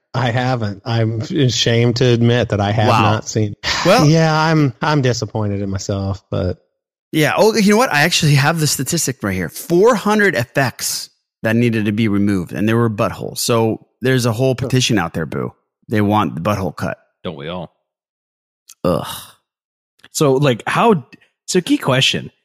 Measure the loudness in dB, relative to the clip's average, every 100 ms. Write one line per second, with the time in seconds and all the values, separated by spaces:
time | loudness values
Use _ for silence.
0 | _ -4 -2 -2 -2 -2 -4 -8 -4 0
1 | 0 -2 -4 0 0 2 0 2 2 2
2 | 2 4 2 2 0 0 0 0 2 2
3 | 2 0 -2 -4 -4 -6 -6 -2 2 4
4 | 4 4 2 2 2 2 0 -2 -2 0
5 | 0 -2 -4 -4 -4 -4 -6 -6 -4 -4
6 | -4 -6 -6 -4 -4 -6 _ _ _ _
7 | -8 -2 0 2 2 4 4 4 2 2
8 | 2 2 2 4 2 0 -2 -2 -4 -4
9 | -4 -4 -4 -4 -6 -8 -2 4 4 4
10 | 2 2 2 0 -2 0 -2 -2 -8 -8
11 | -10 _ _ _ 0 2 2 0 -2 0
12 | 0 2 0 0 -4 -4 0 2 0 0
13 | -4 -4 -10 -6 -2 0 0 -2 _ -6
14 | 0 2 0 0 0 -2 0 0 2 0
15 | 0 -4 -6 -6 -8 -10 _ _ -4 0
16 | 2 2 0 -2 -4 -2 -4 -6 -8 -8
17 | _ _ -14 -12 -10 -10 -12 _ _ _
18 | _ _ _ _ _ _ _ -6 -2 -2
19 | -4 -12 -18 _ _ _ _ _ _ _
20 | -12 0 2 2 2 0 -2 0 2 2
21 | -2 -20 _ _ -4 -2 0 -2 0 0
22 | 0 -2 -8 _